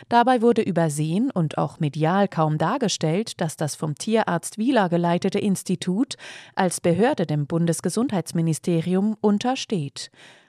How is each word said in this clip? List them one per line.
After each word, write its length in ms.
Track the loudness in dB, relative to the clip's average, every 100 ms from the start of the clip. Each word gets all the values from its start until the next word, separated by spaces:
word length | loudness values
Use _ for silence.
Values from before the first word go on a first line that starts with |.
| 0
Dabei 340 | 4 4 4
wurde 200 | 4 4
übersehen 680 | 2 2 0 0 -2 0 0
und 280 | 0 -2 0
auch 240 | -4 -2
medial 480 | -4 0 2 2 2
kaum 280 | 2 0 2
dargestellt, 840 | 0 0 -2 -2 -2 -2 -4 -4
dass 160 | -6 -4
das 180 | -6 -4
vom 200 | -6 -6
Tierarzt 640 | -2 0 0 -2 -4 -4
Wieler 300 | 0 2 2
geleitete 500 | 2 2 2 0 0
Institut 800 | 0 -2 -2 -4 -2 -2 -2 -6 -16 -20 -8 -2
als 240 | -2 0
Behörde 460 | 0 2 2 2 0
dem 200 | -2 0
Bundesgesundheitsministerium 1700 | 0 0 0 -2 -2 -2 -2 -4 -2 0 0 0 0 0 0 0 0
untersteht. 920 | 0 2 0 -4 -4 -4 -4 -10 -16 -18 -20 -20